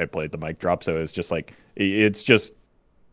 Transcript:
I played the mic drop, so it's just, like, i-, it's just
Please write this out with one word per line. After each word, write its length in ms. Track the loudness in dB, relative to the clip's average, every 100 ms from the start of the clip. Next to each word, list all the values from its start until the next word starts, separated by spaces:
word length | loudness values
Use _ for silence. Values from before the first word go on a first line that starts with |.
I 40 |
played 260 | -6 -4 -6
the 80 | -6
mic 200 | -8 -4
drop, 260 | -2 0
so 140 | 0 -2
it's 120 | -2
just, 200 | -4 -4
like, 240 | -4 -6 -14 _ -2
i-, 60 |
it's 400 | 0 4 4 2
just 320 | 4 4 2 -4 _ _ _ _ _